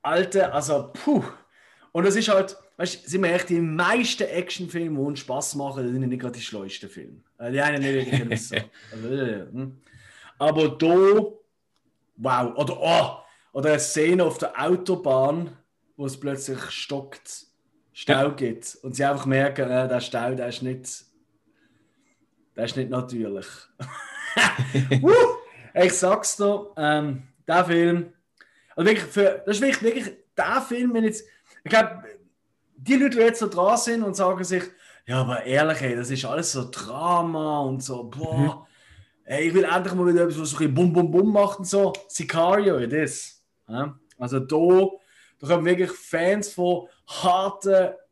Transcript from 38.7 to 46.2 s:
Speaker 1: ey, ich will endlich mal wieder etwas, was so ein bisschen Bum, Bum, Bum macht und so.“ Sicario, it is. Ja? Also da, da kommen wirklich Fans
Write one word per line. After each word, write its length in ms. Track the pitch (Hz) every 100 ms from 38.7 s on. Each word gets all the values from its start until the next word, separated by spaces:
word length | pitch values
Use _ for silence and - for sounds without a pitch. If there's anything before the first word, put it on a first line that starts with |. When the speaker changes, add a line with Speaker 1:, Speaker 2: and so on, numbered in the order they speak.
| _ _ - _ _
Speaker 1:
ey, 240 | - 139 165
ich 60 |
will 100 | 180
endlich 300 | 165 180 170
mal 120 | 180 175
wieder 180 | 175
etwas, 160 | 170 151
was 100 | 151
so 60 | -
ein 20 |
bisschen 160 | 151
Bum, 180 | 135 180
Bum, 180 | 165 170
Bum 220 | 170 208
macht 280 | 208 202 202
und 40 | 180
so.“ 260 | 196 196 - -
Sicario, 680 | - 143 165 170 202 202 151
it 140 | 127
is. 500 | 147 143 - - - _ _ _
Ja? 300 | 117 147 135 _ _
Also 220 | 127 135
da, 480 | 135 156 170 185 190 - _ _ _ _
da 80 | 143
kommen 180 | 175
wirklich 260 | 160 180 180
Fans 600 | - - 165